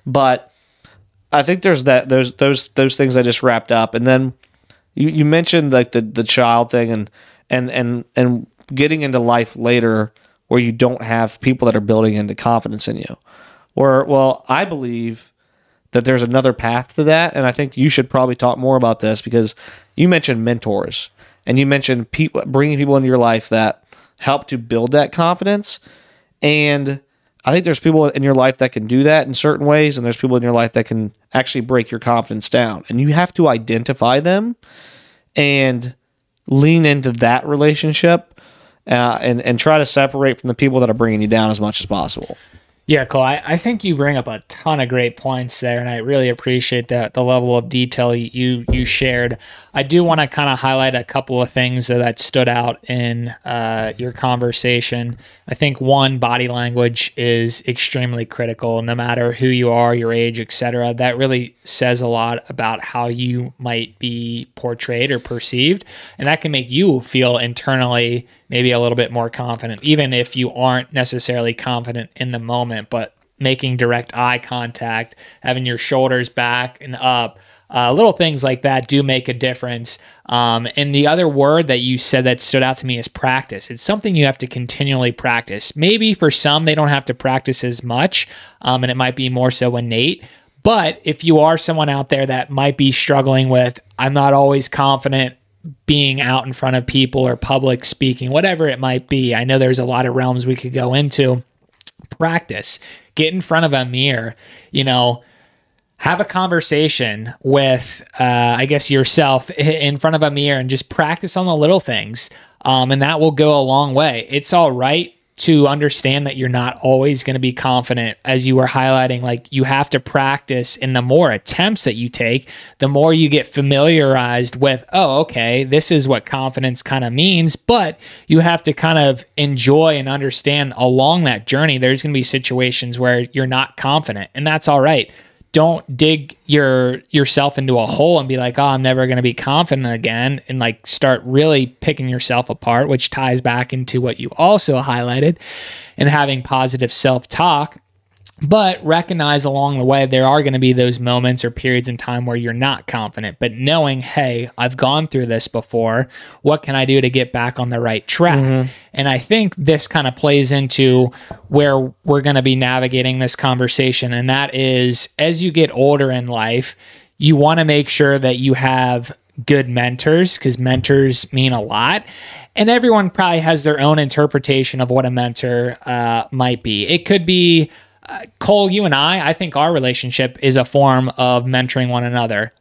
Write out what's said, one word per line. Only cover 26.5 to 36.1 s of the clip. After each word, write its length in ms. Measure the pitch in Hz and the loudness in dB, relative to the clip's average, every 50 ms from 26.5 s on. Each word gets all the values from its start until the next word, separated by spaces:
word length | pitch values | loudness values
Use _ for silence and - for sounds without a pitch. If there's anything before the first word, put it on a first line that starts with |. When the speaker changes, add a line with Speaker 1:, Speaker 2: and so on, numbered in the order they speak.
| 151 151 147 147 143 143 139 135 139 139 - _ _ _ _ _ _ _ - | 2 2 2 2 2 0 -2 -4 -6 -6 -10 _ _ _ _ _ _ _ -2
Speaker 1:
I 80 | - 147 | 0 0
think 100 | 180 180 | 2 2
there's 160 | 170 151 - | 0 -2 0
people 280 | - 165 156 156 151 147 | 2 2 4 4 4 2
in 120 | - - | 2 0
your 140 | 135 139 135 | 0 2 4
life 220 | 131 127 135 131 - | 4 4 2 2 0
that 160 | 131 127 - | -2 -2 -2
can 120 | 120 107 | -4 -4
do 180 | 110 123 131 139 | 0 2 4 4
that 220 | 151 156 156 139 | 4 4 4 2
in 80 | 131 131 | 0 -2
certain 320 | - - 151 147 - 147 | -2 0 0 0 2 2
ways, 320 | 143 147 151 156 151 139 135 | 2 4 4 4 2 0 0
and 80 | 117 | -2
there's 120 | 120 117 - | -4 -2 -2
people 180 | - 131 127 | 0 0 2
in 80 | 123 117 | 2 2
your 80 | 120 | 2
life 220 | 120 117 117 113 - | 2 2 2 0 0
that 120 | 120 113 | -2 -2
can 280 | - 120 110 110 104 - _ _ _ - | -2 -2 -4 -4 -6 -8 _ _ _ -2
actually 280 | 127 127 - - 135 | -2 -2 -2 -4 -6
break 280 | 113 123 131 123 113 - | -4 0 0 0 0 -2
your 100 | 123 113 | -6 -6
confidence 500 | - 123 120 117 113 - 110 107 - - | -2 0 0 0 0 -2 -6 -6 -4 0
down, 340 | - 123 120 113 104 - - - | 0 0 0 0 -2 -8 -8 -6
and 100 | 117 120 | -4 0
you 140 | 139 147 147 | 0 2 2
have 200 | 165 180 175 - | 2 0 0 0
to 120 | - 170 147 | 2 2 2
identify 720 | 120 113 113 113 110 113 117 - 135 - 113 117 127 139 | 2 2 -2 -2 -4 -2 -2 -4 -2 0 2 2 2 2
them 380 | 151 175 185 202 220 233 233 - _ - - - - - - - _ _ _ _ _ _ - | 2 2 0 0 0 -4 -6 -8 _ -20 -20 -20 -20 -20 -20 -20 _ _ _ _ _ _ -2
and 600 | - 147 143 139 139 135 131 127 120 120 127 127 _ _ _ | 0 2 2 2 2 2 2 0 -2 -6 -10 -12 _ _ _